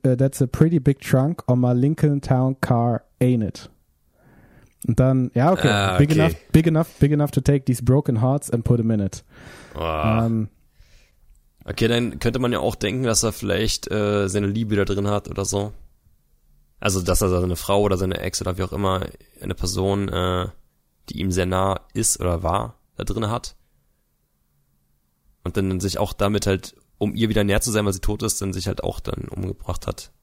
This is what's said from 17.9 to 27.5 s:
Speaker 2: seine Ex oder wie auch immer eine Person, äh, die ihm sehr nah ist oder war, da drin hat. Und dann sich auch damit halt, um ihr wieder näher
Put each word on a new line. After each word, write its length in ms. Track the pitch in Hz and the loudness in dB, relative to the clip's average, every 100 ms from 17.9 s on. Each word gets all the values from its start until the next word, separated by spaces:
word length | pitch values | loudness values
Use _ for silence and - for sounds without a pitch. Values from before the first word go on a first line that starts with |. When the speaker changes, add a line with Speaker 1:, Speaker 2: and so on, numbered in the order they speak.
| 92 | 0
Speaker 2:
seine 220 | 92 - | -2 -4
Ex 200 | 95 - | -6 -6
oder 160 | - 92 | -6 -4
wie 60 | |
auch 80 | 92 | -4
immer 340 | - 98 92 - - - - | -2 -2 -2 -4 -12 -20 -14
eine 120 | - | -10
Person, 560 | 90 90 95 95 101 98 | -6 -4 -2 -2 -2 -2
äh, 380 | 90 90 90 90 - _ _ _ _ - | -2 -2 -2 -4 -10 _ _ _ _ -14
die 100 | - | -6
ihm 120 | 98 | -2
sehr 140 | 90 90 | -2 0
nah 360 | 92 95 95 - | 0 0 -4 -6
ist 260 | - 113 - | -4 -2 -2
oder 220 | 90 82 | -2 -2
war, 380 | 90 95 117 - _ - | -2 -2 -4 -12 _ -8
da 80 | |
drin 260 | - 107 107 | -6 -4 -4
hat. 260 | 117 - - _ _ _ _ _ _ _ _ _ _ _ _ _ _ _ _ _ _ | -4 -8 -16 _ _ _ _ _ _ _ _ _ _ _ _ _ _ _ _ _ _
Und 140 | 92 95 | -6 -4
dann 220 | 95 95 | -2 -2
sich 200 | 98 - | -2 -2
auch 140 | 104 | -4
damit 340 | - 101 104 101 | -2 -2 0 0
halt, 280 | 95 - - _ _ | -2 -4 -18 _ _
um 160 | 104 | -4
ihr 160 | - 113 | 0 0
wieder 140 | 110 | 2
näher 180 | 101 | 2